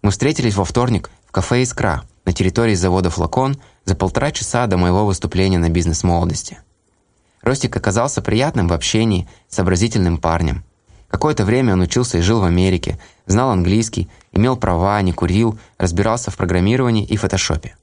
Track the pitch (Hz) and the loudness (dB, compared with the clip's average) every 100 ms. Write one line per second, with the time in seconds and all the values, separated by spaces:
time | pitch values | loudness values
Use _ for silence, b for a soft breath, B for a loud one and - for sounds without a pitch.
0 | 101 - 131 156 120 98 92 - 123 113 | -2 0 -2 0 0 0 0 0 0 0
1 | - - _ - 92 123 127 - 107 71 | -4 -20 _ -6 0 0 0 -2 -2 -2
2 | - _ - 87 92 92 117 98 90 90 | -8 _ -6 0 0 2 0 2 2 0
3 | 90 85 82 - 131 139 B B - 95 | 0 -2 -2 0 -2 -4 B B -4 -2
4 | 95 - 135 151 - 120 120 92 90 90 | 0 0 -2 -4 -4 -2 0 2 2 2
5 | 104 92 87 - 95 92 82 82 85 80 | 2 0 -4 0 2 2 2 0 0 0
6 | 92 85 87 73 - - _ _ _ _ | 0 0 0 -4 -8 -16 _ _ _ _
7 | _ _ _ _ - 135 120 - - 98 | _ _ _ _ -2 -2 -2 -2 0 0
8 | 127 - - 110 139 156 85 85 - 110 | 0 -2 -2 0 0 0 0 0 0 0
9 | 113 95 90 B B - 92 92 113 110 | 2 0 -2 B B -2 0 2 2 2
10 | 90 82 82 82 82 - - _ _ b | 0 2 0 0 0 -2 -8 _ _ b
11 | b - 151 151 95 120 127 92 90 - | b -2 0 0 0 2 2 2 2 0
12 | 123 87 85 113 95 87 92 92 - - | 0 0 2 2 2 2 2 0 -2 -8
13 | B B - 98 131 98 87 104 110 - | B B -2 0 2 0 2 0 0 -4
14 | 87 b b 90 113 127 - 85 92 104 | -8 b b 0 0 0 0 0 0 2
15 | 95 85 87 92 113 107 B B 92 85 | 0 0 0 2 0 -2 B B -2 0
16 | 101 117 - - 90 90 92 123 127 110 | 0 0 -4 -4 0 2 2 2 2 0
17 | 104 107 95 92 - 78 - - | 0 -2 -2 -2 -2 -4 -6 -20